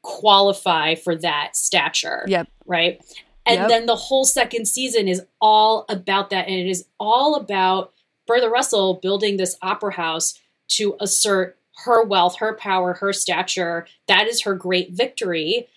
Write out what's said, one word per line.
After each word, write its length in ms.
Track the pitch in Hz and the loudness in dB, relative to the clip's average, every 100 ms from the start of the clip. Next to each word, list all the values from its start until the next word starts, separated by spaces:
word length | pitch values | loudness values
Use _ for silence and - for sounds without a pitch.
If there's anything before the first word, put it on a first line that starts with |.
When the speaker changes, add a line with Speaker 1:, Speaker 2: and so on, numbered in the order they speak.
Speaker 1:
qualify 920 | - - 214 196 202 196 190 160 156 | -14 0 4 6 6 2 0 0 0
for 220 | 165 - 165 | -2 -2 -4
that 400 | 165 147 147 - | -2 -4 -4 -4
stature. 680 | - 180 143 - - - - | 0 0 0 -2 -4 -6 -2
Speaker 2:
Yep. 180 | 185 165 _ - | -2 -4 _ -4
Speaker 1:
Right? 340 | 175 175 - _ - _ _ - | 0 0 -2 _ -20 _ _ 0
And 140 | 220 | 2
Speaker 2:
Yep. 80 | 208 | 4
Speaker 1:
then 180 | 226 233 | 2 2
the 100 | 226 | -4
whole 280 | - 269 | 0 0
second 420 | 262 269 240 233 208 | 2 0 0 -2 -4
season 400 | - 262 226 196 | -4 -2 0 0
is 140 | 180 - - | -2 -6 0
all 460 | 220 214 214 220 - | 4 6 4 2 -2
about 420 | 202 180 196 196 | -8 -2 -2 0
that, 160 | 190 190 | -4 -2
and 80 | 190 | -4
it 120 | 180 | -4
is 180 | 185 - - | -6 -8 -8
all 340 | 208 240 294 | 0 2 4
about 580 | 294 202 196 185 190 - _ _ _ - | 0 -2 0 2 2 -4 _ _ _ 0
Bertha 220 | 233 233 | 0 2
Russell 460 | 240 269 214 190 | 0 0 0 0
building 420 | 185 185 196 208 196 | 0 -2 -2 -2 -2
this 200 | 180 - | -4 -4
opera 320 | 190 190 202 | -6 -6 -6
house 440 | 185 165 160 - - _ _ - | -4 -4 -4 -6 -8 _ _ -6
to 280 | - 208 - | -2 -2 -2
assert 580 | 202 - 214 190 185 - _ - | -2 0 2 2 -2 -8 _ -8
her 180 | - 226 | 2 2
wealth, 320 | 220 196 175 - | 4 2 2 0
her 180 | 220 | -4
power, 400 | 214 202 185 180 | -4 -2 -2 -2
her 180 | 175 196 | -2 -4
stature. 720 | 190 - 170 185 - 170 170 175 _ - | -4 -2 -2 -2 -4 -4 -4 -8 _ 0
That 180 | 190 214 | 2 2
is 140 | 233 | -2
her 120 | 208 | -4
great 380 | 190 180 180 180 | -4 -2 -2 -2
victory. 760 | 180 269 - 190 165 156 233 240 | -2 -4 -2 -4 -2 -2 -4 -6